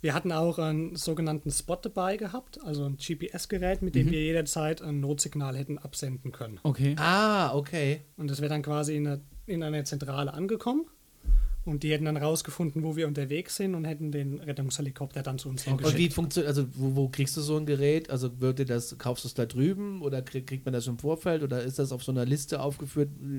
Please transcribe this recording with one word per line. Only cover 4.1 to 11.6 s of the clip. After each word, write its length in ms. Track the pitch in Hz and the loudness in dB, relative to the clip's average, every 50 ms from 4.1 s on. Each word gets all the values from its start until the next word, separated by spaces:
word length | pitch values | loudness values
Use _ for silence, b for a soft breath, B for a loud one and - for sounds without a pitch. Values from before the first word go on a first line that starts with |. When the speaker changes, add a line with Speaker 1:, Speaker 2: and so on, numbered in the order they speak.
Speaker 1:
wir 100 | 165 156 | 4 2
jederzeit 640 | 156 156 165 165 156 147 - 160 156 156 160 160 | 2 2 2 2 0 0 -2 -2 0 0 -2 -2
ein 160 | - 160 147 143 | -4 -4 -2 0
Notsignal 560 | 139 139 147 143 - 147 - 151 143 135 127 | 0 0 0 0 -2 -2 -2 -4 -4 -2 -4
hätten 220 | 135 139 139 147 143 | -4 -4 -6 -6 -8
absenden 540 | - 143 - - - 135 131 127 - 131 | -8 -10 -10 -6 -6 -6 -6 -6 -8 -10
können. 260 | - - 127 110 107 92 - | -8 -8 -10 -10 -10 -2 0
Speaker 2:
Okay. 320 | 151 135 - 135 139 143 151 | 0 2 4 2 2 2 4
Speaker 3:
Ah, 560 | 151 165 180 196 214 214 214 202 175 135 123 | 4 4 6 6 6 4 4 4 2 2 2
okay. 460 | 143 147 143 - 165 147 139 147 156 - - _ | 0 -2 -2 -2 0 2 2 0 0 -4 -16 _
Speaker 1:
Und 120 | - 156 143 | -6 -4 -4
das 120 | 139 143 | -2 -2
wäre 100 | 147 143 | -2 -2
dann 120 | 151 151 | 0 -2
quasi 340 | 139 147 147 147 151 147 156 | -2 0 0 0 0 0 0
in 100 | 147 147 | 0 0
einer, 140 | 147 143 143 - - - - - | 0 -2 -4 -6 -12 -18 -16 -8
in 160 | - 196 165 | -4 -4 -2
einer 220 | 160 156 151 151 143 | -2 0 -2 -2 -2
Zentrale 500 | - - 139 143 135 139 139 143 135 143 | -2 -4 -4 -4 -4 -2 -2 -2 -2 -2
angekommen. 520 | 147 175 196 226 - - 240 254 302 330 - - _ _ _ B B B B B B B B B B | -4 -2 -2 -2 -2 0 0 0 0 0 -2 -10 _ _ _ B B B B B B B B B B